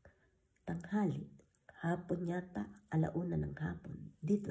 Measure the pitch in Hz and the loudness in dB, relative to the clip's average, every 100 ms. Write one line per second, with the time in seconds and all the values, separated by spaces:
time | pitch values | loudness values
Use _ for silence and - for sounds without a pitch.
0 | - _ _ _ _ _ - 170 - 202 | -20 _ _ _ _ _ -4 -4 0 2
1 | 196 139 - - - - _ - 170 175 | 4 2 -4 -12 -20 -20 _ -4 0 0
2 | - 180 175 180 180 208 208 - - 160 | 0 -2 0 -2 -2 -6 -6 -8 -2 2
3 | 156 170 175 165 147 143 156 170 175 - | 2 2 0 0 0 -2 -4 -4 -8 -10
4 | 104 - 156 208 202 | -12 -6 2 2 2